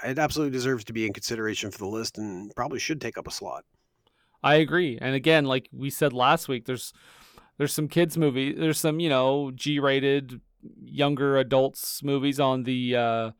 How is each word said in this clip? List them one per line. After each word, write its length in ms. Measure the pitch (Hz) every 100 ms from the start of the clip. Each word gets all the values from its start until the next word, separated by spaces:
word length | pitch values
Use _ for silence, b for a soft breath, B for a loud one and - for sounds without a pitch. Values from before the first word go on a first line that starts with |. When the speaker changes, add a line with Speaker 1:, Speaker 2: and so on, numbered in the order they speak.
| 120
Speaker 1:
it 100 | 131
absolutely 360 | 151 151 147
deserves 320 | 127 123 127 107
to 80 |
be 120 | 113 110
in 60 |
consideration 580 | 98 - 117 107 104 104
for 100 | 92
the 60 | 98
list 320 | 110 113 -
and 380 | 107 92 104 -
probably 240 | 127 131
should 220 | - 160
take 160 | 123 -
up 100 | -
a 40 |
slot. 340 | - 98 65 - _ _ _ _ _ _ _
Speaker 2:
I 140 | 135 151
agree. 420 | 151 165 170 113
And 140 | 127 135
again, 280 | 131 160
like 240 | 139 131 -
we 160 | 127 139
said 240 | - 147
last 340 | 123 123 160 -
week, 180 | 127 -
there's, 280 | 123 - b b b b b b -
there's 160 | 143
some 160 | - 151
kids 280 | - 170 170
movie, 360 | 151 127 135
there's 260 | 147 160 151
some, 220 | 165 156
you 80 | 170
know, 420 | 131 131 143 139
G-rated, 840 | 131 147 147 139 135 135 139 135 127 - _ - -
younger 540 | - 135 143 143 139 139
adults 640 | 123 131 131 - - -
movies 380 | 143 139 139 139
on 240 | 139 131
the, 320 | 127 127 123 123
uh, 360 | 117 113 113 -